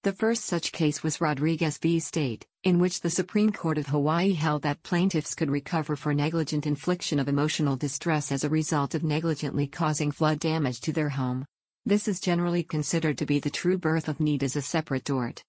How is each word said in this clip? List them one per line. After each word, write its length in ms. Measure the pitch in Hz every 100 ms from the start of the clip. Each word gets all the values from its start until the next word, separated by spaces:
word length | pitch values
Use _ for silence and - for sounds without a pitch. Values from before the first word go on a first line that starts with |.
The 100 | 196
first 320 | 196 220 233 -
such 260 | 170 -
case 300 | - 156 147
was 180 | 165 -
Rodriguez 560 | 160 139 151 165 160 143
v. 240 | 165 165
State, 460 | - - 143 110 - _
in 140 | 185 175
which 240 | 180 -
the 80 | 170
Supreme 420 | 160 180 208 214
Court 240 | 202 170 151
of 120 | 143
Hawaii 440 | 147 143 165 190
held 300 | 180 160 151
that 200 | 147 143
plaintiffs 520 | - 175 190 165 -
could 160 | - 147
recover 440 | 143 139 170 147
for 200 | 151 147
negligent 520 | 147 147 165 151 151 147
infliction 540 | 143 - 180 - 143
of 80 | 139
emotional 480 | 143 151 - 147 135
distress 560 | 143 - 170 156 -
as 100 | 139
a 60 | 147
result 460 | 156 156 156 139
of 100 | 156
negligently 640 | 156 151 165 151 147 - 139
causing 440 | - 160 151 147
flood 280 | - 156 156
damage 420 | 160 160 139 123
to 120 | -
their 160 | 156 151
home. 340 | 135 127 127 139 _ _ _
This 240 | - 202 -
is 100 | 185
generally 440 | - 175 175 175
considered 560 | 170 156 147 170 156 139
to 80 | 147
be 140 | 143
the 100 | 143
true 260 | - 175 185
birth 320 | 160 160 156
of 120 | 147
need 220 | 151 147
as 140 | 139 147
a 60 |
separate 420 | 131 165 156 131
tort. 380 | - 139 120 -